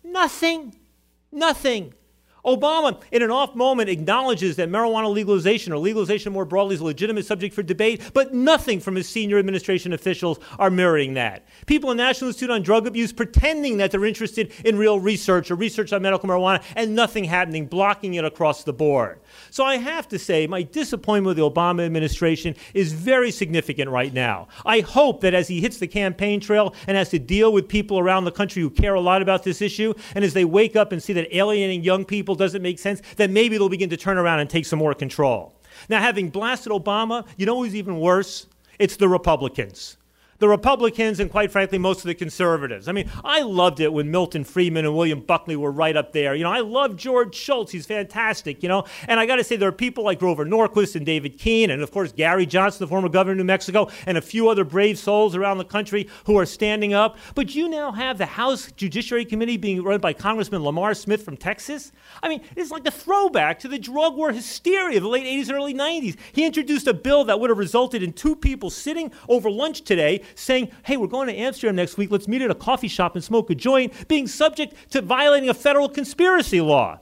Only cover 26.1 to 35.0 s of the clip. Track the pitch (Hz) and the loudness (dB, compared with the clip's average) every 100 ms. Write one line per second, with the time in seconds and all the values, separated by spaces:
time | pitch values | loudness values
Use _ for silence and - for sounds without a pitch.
26.1 | 175 202 208 208 214 208 - - 196 185 | -2 -2 -2 2 2 2 -4 -2 -2 0
27.1 | 165 123 196 220 208 196 208 208 190 180 | -2 0 4 4 4 2 -4 0 0 2
28.1 | 190 180 175 202 185 156 - 208 190 180 | 2 0 -2 -4 -2 0 2 2 2 4
29.1 | 190 190 185 185 170 208 208 220 214 - | 4 4 0 0 -2 -4 -2 -2 -4 -6
30.1 | 202 196 185 170 190 220 214 208 170 - | 0 2 2 4 4 4 4 2 -2 -2
31.1 | 180 165 175 208 214 196 185 170 190 190 | -2 0 0 2 2 0 0 0 0 -2
32.1 | 208 196 170 190 190 180 180 196 202 - | -4 -2 0 0 0 -6 -4 -6 -6 -10
33.1 | - 202 196 233 214 196 185 185 165 196 | 0 2 4 2 2 0 0 -2 -2 -2
34.1 | 185 175 156 147 165 151 156 156 139 | 2 2 2 0 -4 -2 0 0 0